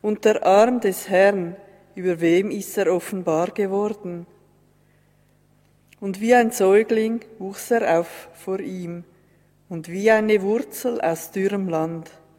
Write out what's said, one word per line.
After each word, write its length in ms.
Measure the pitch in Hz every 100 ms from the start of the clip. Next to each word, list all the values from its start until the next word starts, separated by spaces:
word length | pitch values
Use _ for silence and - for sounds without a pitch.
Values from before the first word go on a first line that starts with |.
Und 220 | 214 208
der 200 | 220 214
Arm 360 | - 196 233 247
des 300 | 208 185 -
Herrn, 480 | 185 196 196 170 180 - _ _
über 280 | - 180 170
wem 300 | 165 175 208
ist 240 | 208 190 -
er 140 | 185
offenbar 600 | 180 - 190 175 156 180
geworden? 760 | - 196 196 208 208 180 175 175 _ _ _ _ _ _ _ _ _ _ _ _ _ _ _ _ _
Und 220 | 196 190
wie 120 | 226
ein 180 | 247 226
Säugling 680 | 233 190 202 220 220 220 226 - -
wuchs 320 | 190 196 -
er 300 | 233 - 165
auf 300 | 170 - -
vor 280 | - - 190
ihm, 420 | 190 185 175 170 170 _ _ _ _ _ _
und 220 | 170 156
wie 220 | 180 214
eine 320 | 220 214 214
Wurzel 580 | 196 220 - - 247 233
aus 300 | 165 165 -
dürrem 360 | 196 190 202 190
Land. 440 | 160 160 165 160 - _